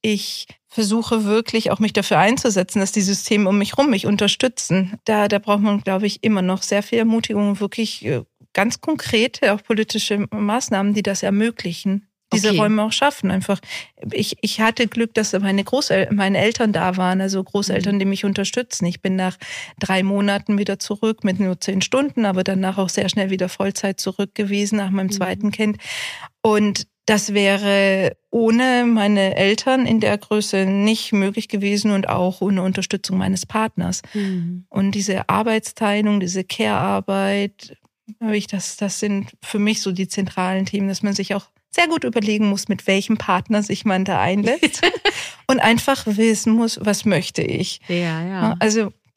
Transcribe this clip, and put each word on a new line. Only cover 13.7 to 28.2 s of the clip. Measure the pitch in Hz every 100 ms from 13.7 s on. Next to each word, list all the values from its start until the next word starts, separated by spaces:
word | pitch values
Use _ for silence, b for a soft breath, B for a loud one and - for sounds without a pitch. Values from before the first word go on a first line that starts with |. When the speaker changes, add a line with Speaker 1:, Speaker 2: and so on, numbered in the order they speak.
| B B _ -
Speaker 1:
ich, | - 208 -
ich | 214 -
hatte | 220 226 233
Glück, | 226 226 220
dass | 208 190
meine | 196 196
Großel-, | 196 262 277 190 -
meine | 208 190 196
Eltern | 208 233 220
da | 190 185 185
waren, | 180 190
also | 190 190
Großeltern, | 190 202 202 196 196 202
Speaker 2:
Mhm. |
Speaker 1:
die | 196
mich | 196
unterstützen. | 202 196 190 247 240 - 175
Ich | -
bin | 190 190
nach | 185 - B B B -
drei | - 190
Monaten | 196 202 202 202 208 202
wieder | 208 196
zurück | - 202 220 220
mit | 196 185
nur | 190 175
zehn | - 190
Stunden, | - 262 285 240 202
aber | 185
danach | 190 190 190 190
auch | 185
sehr | 202 190
schnell | 208 196
wieder | 185 180
Vollzeit | - 196 - 196 190
zurück | 196 196 202 -
gewesen | 196 202 202 214
nach | 196
meinem | 196 190
Speaker 2:
Mhm. |
Speaker 1:
zweiten | 196 185 190 208
Kind. | 208 214 208 B B B B B _
Und | 220 208 208 196 - _ -
das | 214 208
wäre | 202 196 196 202 196 196 190 175 -